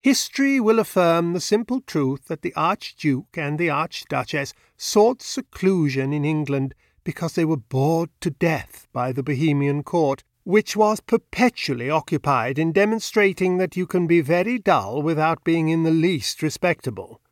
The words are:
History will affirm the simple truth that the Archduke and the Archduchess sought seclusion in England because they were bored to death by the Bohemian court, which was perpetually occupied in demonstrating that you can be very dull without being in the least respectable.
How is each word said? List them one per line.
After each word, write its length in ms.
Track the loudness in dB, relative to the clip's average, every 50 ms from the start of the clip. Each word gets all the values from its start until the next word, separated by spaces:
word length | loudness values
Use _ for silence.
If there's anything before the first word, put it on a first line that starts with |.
History 600 | 4 2 2 2 -2 -6 -2 0 0 2 2 2
will 180 | 2 2 2 2
affirm 540 | 0 0 0 2 4 4 4 2 2 0 -2
the 80 | -4
simple 400 | 0 0 0 0 0 -2 -6 -6
truth 440 | -6 -4 -2 0 0 0 -2 -4 _
that 140 | -10 -10 -8
the 120 | -8 -8 -4
Archduke 840 | -2 -2 -2 -2 -4 -8 -18 -14 _ -2 0 0 0 -4 _ -8
and 220 | -6 -4 -4 -2 -2
the 100 | 0 0
Archduchess 840 | 0 -2 -4 -4 -6 -14 -8 _ -6 -6 -4 -4 -6 -6 -6 -6 -12 _ _ _ _
sought 440 | _ -10 0 4 4 4 4 2 _
seclusion 920 | -8 -10 -10 -10 -10 _ -10 -2 0 2 2 2 0 0 0 -2 -2 -2 -2
in 100 | -2 -2
England 500 | 0 -2 -2 -2 -2 -2 -2 -2 -4 -6 _ _ _ _ _ _
because 300 | -10 -8 -6 -8 -4 -2
they 100 | 0 0
were 140 | 0 0
bored 540 | -4 -4 _ -2 0 0 2 0 0 -2 -4 _ _
to 80 | -6 -6
death 580 | -2 _ -2 0 0 -2 -6 -12 -20 -20 -20 _ -6
by 180 | -4 -4 -2
the 120 | -4 -4 -4
Bohemian 600 | -2 -2 0 2 2 2 2 2 0 0 -2 -4
court, 400 | -2 0 0 0 0 -2 -4 _ _ _ _ _
which 300 | 2 2 2 2 2 0
was 240 | 2 2 2 2 -2
perpetually 920 | _ 0 0 0 _ _ 0 2 2 2 2 -2 -4 -4 -4 -4 -2 -2
occupied 680 | -2 -2 -2 -2 -4 -2 0 0 0 0 0 -2 -2
in 140 | 0 -2 2
demonstrating 840 | 2 2 2 2 0 -2 -4 -2 2 2 2 2 2 0 0 0 2
that 180 | 0 -2 -2 -2
you 100 | -6 -4
can 220 | -2 0 0 2
be 120 | 4 2 2
very 380 | 4 2 0 0 2 0 -4
dull 420 | -2 2 2 2 2 2 -2 -4 -2
without 440 | -2 -2 0 0 0 0 0 -2 _
being 260 | 0 0 2 2 2
in 140 | 2 2 2
the 80 | 2
least 500 | 2 2 2 2 0 0 -4 -6 -6 -4
respectable. 800 | -4 -4 -4 -2 -2 -2 -2 -2 -6 -8 -8 -8 -14 -16 -18 _ _ _